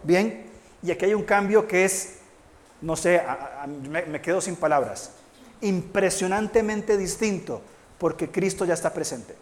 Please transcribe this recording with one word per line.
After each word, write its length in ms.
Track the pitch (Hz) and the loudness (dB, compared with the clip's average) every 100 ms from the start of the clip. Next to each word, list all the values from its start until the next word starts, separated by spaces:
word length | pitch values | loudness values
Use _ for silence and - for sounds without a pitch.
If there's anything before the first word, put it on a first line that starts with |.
¿bien? 420 | 147 175 220 220 - - - - | 4 2 2 -4 -16 -20 -20 -10
Y 80 | 170 | -6
aquí 140 | 170 196 | 0 2
hay 100 | 208 | 0
un 80 | |
cambio 440 | - 202 202 214 214 | 2 2 6 4 4
que 160 | 180 | 2
es, 340 | 190 190 - - - - - - - - | 2 2 -6 -14 -20 -20 -20 -20 -20 -12
no 140 | 165 160 | -6 0
sé, 220 | 175 175 | 4 4
a, 160 | 147 | 2
a, 300 | 127 135 131 | -4 -8 -10
a, 40 | 143 | -10
me, 360 | 143 135 156 | -10 -6 -6
me 180 | 170 151 | -4 -6
quedo 180 | - 180 | 0 0
sin 160 | 190 175 | 0 -2
palabras, 540 | 156 147 117 - - - - - - - | 2 2 2 -6 -14 -18 -20 -20 -20 -6
impresionantemente 1300 | 208 185 - 202 190 185 185 196 214 226 214 214 208 208 | 0 0 0 2 2 2 0 0 2 2 2 -2 0 0
distinto, 680 | 185 - 220 190 - 117 - - - - | 0 -2 -2 -2 -6 -10 -10 -20 -20 -4
porque 320 | 170 160 170 | -4 -2 -4
Cristo 340 | - 190 185 | 0 0 0
ya 120 | 180 165 | 0 0
está 180 | 165 | 0
presente. 420 | 156 156 127 104 - | -2 -6 -6 -12 -20